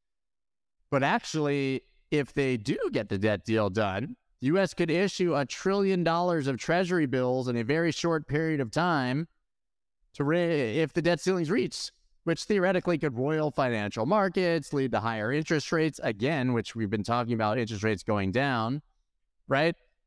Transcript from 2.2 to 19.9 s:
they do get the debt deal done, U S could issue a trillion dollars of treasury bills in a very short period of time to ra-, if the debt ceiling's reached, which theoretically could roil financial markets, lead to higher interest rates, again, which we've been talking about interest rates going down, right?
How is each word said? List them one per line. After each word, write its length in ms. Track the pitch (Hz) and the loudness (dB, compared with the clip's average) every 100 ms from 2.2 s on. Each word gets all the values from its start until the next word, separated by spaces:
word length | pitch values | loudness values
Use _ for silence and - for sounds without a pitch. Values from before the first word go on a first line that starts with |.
| 135 | 0
they 240 | 143 135 123 | 0 0 0
do 220 | 104 302 403 | -2 -2 -2
get 160 | 151 101 | -2 -2
the 100 | 98 | 0
debt 260 | 107 101 | 2 0
deal 240 | - 110 104 | 0 0 2
done, 480 | 98 104 95 156 - _ _ | 0 -2 -2 -6 -10 _ _
U 180 | 131 185 | 0 2
S 140 | 190 | 2
could 180 | - 170 | 0 0
issue 440 | 165 196 - 175 | 0 0 0 0
a 100 | 143 | 0
trillion 600 | 131 - 190 202 196 185 | -2 -4 0 2 2 2
dollars 420 | 165 170 180 170 139 | 2 2 2 0 0
of 100 | 123 | -2
treasury 500 | - 170 180 180 143 | 0 0 2 0 0
bills 420 | 131 127 127 127 | 2 0 0 0
in 80 | 120 | -2
a 80 | |
very 280 | 113 156 170 | 0 0 0
short 360 | - 170 160 - | 0 0 -2 -2
period 320 | 147 160 151 | -2 0 -2
of 100 | 117 | -2
time 580 | 151 175 151 127 135 170 _ _ _ _ _ _ _ _ | 0 0 2 0 -2 -4 _ _ _ _ _ _ _ _
to 100 | - | -4
ra-, 140 | 139 170 | 0 2
if 540 | 170 151 117 131 156 | 2 2 0 0 0
the 100 | 175 | 0
debt 180 | 160 170 | 2 2
ceiling's 300 | 185 185 156 | 0 0 0
reached, 420 | 247 208 - - - _ _ | 0 -2 -4 -10 -14 _ _
which 200 | - 160 | -4 -2
theoretically 520 | - 202 180 185 180 160 | 0 2 2 2 0 0
could 200 | 156 117 | 0 -2
roil 340 | 139 156 151 | 0 0 0
financial 560 | - 131 113 104 113 120 | 0 0 0 -2 -2 0
markets, 680 | 214 190 190 180 165 - | 2 2 2 2 0 -2
lead 200 | 143 131 | -2 0
to 80 | 110 | 0
higher 320 | 113 113 107 | -2 -2 -2
interest 380 | 151 156 156 - | -2 0 -2 0
rates, 280 | 165 156 - | 0 0 0
again, 500 | 135 104 127 156 127 | -4 -2 0 0 0
which 200 | 117 - | 0 -2
we've 160 | 117 104 | -4 -2
been 140 | 107 | -2
talking 300 | 101 120 117 | 0 0 0
about 240 | 113 107 120 | 0 0 0
interest 240 | 110 104 | -2 -2
rates 200 | 110 101 | 0 0
going 300 | - 104 98 | 0 0 0
down, 500 | 113 139 123 113 143 - _ _ _ _ _ - | 0 0 0 -2 -4 -8 _ _ _ _ _ -2
right? 300 | 135 165 - _ | 2 2 0 _